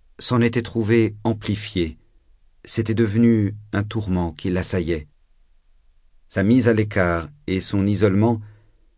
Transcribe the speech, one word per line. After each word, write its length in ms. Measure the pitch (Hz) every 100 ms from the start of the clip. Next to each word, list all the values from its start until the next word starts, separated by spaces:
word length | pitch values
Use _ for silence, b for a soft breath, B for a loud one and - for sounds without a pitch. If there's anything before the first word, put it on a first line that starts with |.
| _ -
s'en 240 | - 123
était 220 | 117 120
trouvée 520 | 113 117 104 117 110 107
amplifiée. 760 | 113 107 107 101 - 92 82 - _ _ _ _ _ _ -
C'était 300 | - 107 110
devenu 600 | 110 110 117 110 101 104 -
un 120 | 101
tourment 480 | 104 113 101 90 85
qui 180 | 80 95
l'assaillait. 580 | 90 87 92 82 80 76 _ _ _ _ _ _ _ _ _ _ _ -
Sa 140 | 104
mise 260 | 98 127 120
à 60 |
l'écart 560 | 110 104 101 87 85 76 - -
et 160 | 92
son 240 | - 101 101
isolement 560 | 98 104 98 113 110 B B B B B